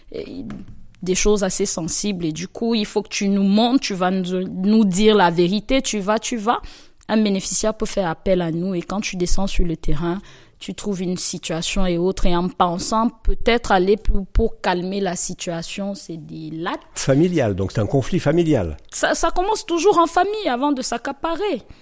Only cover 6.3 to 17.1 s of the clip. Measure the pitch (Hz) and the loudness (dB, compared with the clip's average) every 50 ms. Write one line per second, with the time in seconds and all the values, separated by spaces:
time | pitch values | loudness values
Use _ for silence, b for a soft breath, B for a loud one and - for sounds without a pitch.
6.3 | 247 226 196 226 269 403 B B B B B B B B B - 214 220 214 208 | -6 -4 0 0 -2 -2 B B B B B B B B B -2 0 0 2 2
7.3 | 196 196 - - 190 - - 214 214 - 220 - - 202 190 165 160 - - 202 | 0 -2 -2 -2 -2 0 0 -2 -2 -2 -4 -4 -2 -2 -2 -2 -4 -4 0 0
8.3 | 185 180 170 165 160 165 180 196 190 175 170 - 185 202 214 - - 180 180 165 | 2 2 2 -2 -2 -2 -2 -2 -4 -4 -4 -4 -6 -6 -6 -6 -4 -2 2 4
9.3 | - - 196 202 - - 185 170 160 - - - 156 143 175 170 175 196 B B | 4 4 4 2 2 2 2 2 0 -2 2 2 2 2 2 -2 -2 -4 B B
10.3 | B B B B B B - - 185 - - 208 202 175 190 175 180 170 - - | B B B B B B -12 -12 -10 -8 -6 -6 -4 -4 -4 -4 -4 -4 -4 -6
11.3 | - 170 - - 170 160 165 - - - 185 180 170 170 175 185 185 - - 190 | -6 -8 -6 -6 -6 -4 -4 -4 0 0 2 2 2 0 0 -2 0 2 4 4
12.3 | 175 175 175 180 - - 185 175 170 180 - - 233 220 226 240 - - - - | 4 4 2 -2 0 0 0 0 0 -2 -4 -2 0 2 0 0 -2 -2 0 2
13.3 | - - - - - - - - 208 185 180 190 214 208 - - - 202 190 - | 2 4 4 2 2 2 2 2 2 4 4 4 2 2 4 2 2 2 2 2
14.3 | - - 226 214 - - - 202 180 180 175 185 196 202 196 180 175 - - - | 2 2 2 2 0 -2 -2 -2 -2 -2 -2 -4 -4 -2 -2 -2 -2 -4 -6 -6
15.3 | 180 - - 180 170 165 165 - - - 196 202 196 202 - - 165 165 151 156 | -8 -8 -8 -8 -6 -6 -8 -8 -8 -8 -6 -8 -8 -10 -10 -12 -12 -12 -12 -14
16.3 | 160 160 160 156 160 160 170 196 277 - - - - - - - | -14 -12 -12 -10 -10 -8 -6 -6 -8 -8 -10 -12 -8 -6 0 2